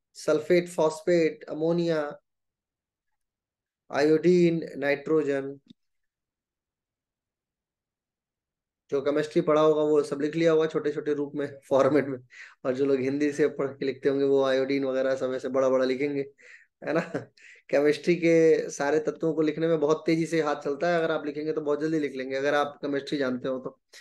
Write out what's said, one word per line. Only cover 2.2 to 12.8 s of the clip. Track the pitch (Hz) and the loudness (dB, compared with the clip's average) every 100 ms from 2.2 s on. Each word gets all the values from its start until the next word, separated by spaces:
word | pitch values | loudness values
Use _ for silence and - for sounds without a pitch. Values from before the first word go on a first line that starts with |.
| _ _ _ _ _ _ _ _ _ _ _ _ _ _ _ _ _ | _ _ _ _ _ _ _ _ _ _ _ _ _ _ _ _ _
आयोडीन, | 135 151 156 170 180 170 165 - 131 | 0 2 4 4 4 4 0 -6 -6
नाइट्रोजन। | 139 143 147 156 139 139 139 143 _ _ _ _ _ _ _ _ _ _ _ _ _ _ _ _ _ _ _ _ _ _ _ _ _ _ _ _ _ _ _ _ _ | -2 -2 0 0 0 -4 -6 -12 _ _ _ _ _ _ _ _ _ _ _ _ _ _ _ _ _ _ _ _ _ _ _ _ _ _ _ _ _ _ _ _ _
जो | 139 | -4
केमिस्ट्री | 143 151 151 175 | 0 0 0 0
पढ़ा | 156 151 | 2 4
होगा | 156 151 | 4 4
वो | 151 151 | 4 2
सब | 143 143 | 2 -2
लिख | 147 165 | -4 0
लिया | 165 | 2
होगा | 160 160 | 4 2
छोटे | 151 151 | -2 -4
छोटे | 147 147 | -4 -4
रूप | 147 139 143 | -4 -4 -6
में, | 139 - - | -8 -10 0
फॉर्मेट | 131 135 143 139 | 2 4 2 0
में, | 127 - - - _ 135 | -6 -14 -20 -20 _ -6
और | |
जो | 127 | -2